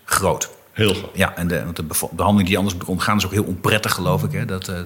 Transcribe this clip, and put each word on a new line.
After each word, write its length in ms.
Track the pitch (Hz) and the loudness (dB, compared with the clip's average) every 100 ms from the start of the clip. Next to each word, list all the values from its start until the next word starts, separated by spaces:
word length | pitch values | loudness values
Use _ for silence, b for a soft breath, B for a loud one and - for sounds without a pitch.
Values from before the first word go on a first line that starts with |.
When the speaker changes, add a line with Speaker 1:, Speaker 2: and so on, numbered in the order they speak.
Speaker 1:
groot. 460 | - - 95 78 - - - | -4 0 2 0 -4 -10 -10
Speaker 2:
Heel 220 | - 107 | 0 2
groot. 160 | 95 - 87 | 0 -2 -2
Speaker 1:
Ja, 200 | 92 - | -2 0
en 120 | 87 | -2
de, 160 | 82 | -2
want 120 | 71 82 | -4 -6
de 60 | |
bevo-, 280 | 80 - - | -4 -4 -4
behandeling 360 | 85 90 104 90 | 0 4 4 4
die 40 | 98 | 2
je 40 | |
anders 120 | 98 87 | 0 -2
moet 100 | 90 | -4
ondergaan 280 | 90 - 104 | -2 0 0
is 80 | 90 | 0
ook 60 | |
heel 120 | 104 | 0
onprettig, 480 | 92 92 107 107 110 | -2 0 2 2 0
geloof 280 | - 90 90 | 0 2 2
ik, 80 | 76 | 0
hè? 120 | 80 | -2
Dat, 240 | 76 92 - | -4 -6 -6
eh, 120 | 90 | -8